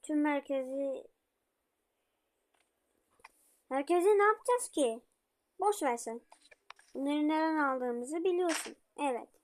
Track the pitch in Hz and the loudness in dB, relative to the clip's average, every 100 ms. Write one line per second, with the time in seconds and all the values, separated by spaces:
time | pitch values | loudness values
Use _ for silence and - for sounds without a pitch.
0 | - 302 302 285 285 269 254 269 277 262 | -2 0 0 0 -2 -6 -4 -6 -6 -6
1 | - _ _ _ _ _ _ _ _ _ | -12 _ _ _ _ _ _ _ _ _
2 | _ _ _ _ _ _ _ _ _ _ | _ _ _ _ _ _ _ _ _ _
3 | _ _ - _ _ _ _ 269 277 349 | _ _ -20 _ _ _ _ -4 2 4
4 | 359 415 403 440 - 494 - - 254 226 | 6 6 6 2 2 0 0 0 0 0
5 | _ _ _ _ _ _ - - 294 233 | _ _ _ _ _ _ -2 0 -2 -2
6 | 233 226 _ - _ - _ - _ 254 | -6 -10 _ -20 _ -20 _ -20 _ -6
7 | 277 294 302 311 320 311 285 262 247 240 | -2 0 0 0 0 0 0 0 -4 -4
8 | 247 320 370 349 359 311 - - _ - | -6 -2 0 0 0 -2 -6 -16 _ -6
9 | 294 233 226 _ | -4 -4 -8 _